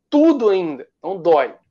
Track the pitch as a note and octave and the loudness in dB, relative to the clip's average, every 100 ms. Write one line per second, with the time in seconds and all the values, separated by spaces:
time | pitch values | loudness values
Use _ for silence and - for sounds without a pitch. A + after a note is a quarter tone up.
0 | - D4 D#4+ C#4+ G#3+ F#3+ E3 B2+ - _ | -4 2 2 2 0 0 -4 -10 -16 _
1 | E3 F#3+ E3 D3 A#2+ - _ | -12 -4 0 2 0 -8 _